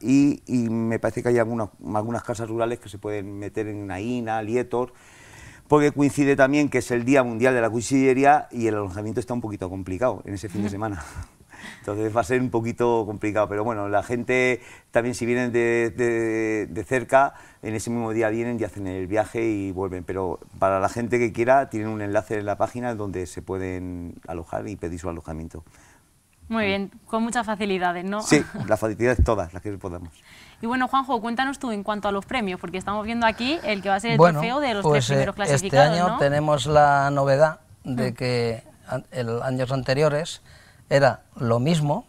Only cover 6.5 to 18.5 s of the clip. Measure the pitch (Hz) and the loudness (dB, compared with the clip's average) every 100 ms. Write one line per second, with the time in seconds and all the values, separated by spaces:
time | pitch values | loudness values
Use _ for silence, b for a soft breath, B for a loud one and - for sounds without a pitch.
6.5 | 147 147 131 - 120 120 139 123 110 127 | 4 2 0 0 0 4 4 4 2 2
7.5 | 127 113 117 110 135 135 127 139 147 - | 4 2 0 0 4 4 6 6 4 2
8.5 | 123 113 107 98 95 107 110 113 120 113 | -2 0 0 -4 -6 -6 -6 -4 -4 -4
9.5 | 104 92 95 92 92 123 98 - 98 107 | -6 -6 -6 -6 -2 -2 -2 -8 -10 -8
10.5 | - 101 98 110 92 76 - - _ - | -4 -4 -4 -6 -6 -12 -14 -16 _ -20
11.5 | B B B - 104 110 113 113 127 127 | B B B -6 -2 0 0 2 0 2
12.5 | 117 113 110 120 117 104 101 107 104 101 | -2 -2 0 2 2 -2 -4 -2 0 0
13.5 | 104 110 107 101 101 95 123 117 127 127 | 0 -2 -4 0 0 0 -4 0 2 2
14.5 | 120 B B B 120 120 120 117 120 123 | 0 B B B 0 0 -2 0 0 0
15.5 | 117 117 117 117 104 120 117 113 110 110 | 2 2 2 0 0 0 2 0 0 -2
16.5 | 107 98 92 101 131 117 135 143 - B | -2 -4 -6 -2 -2 4 4 4 -2 B
17.5 | B 107 110 120 117 113 110 110 110 120 | B -6 -6 -4 -4 -2 0 0 0 -2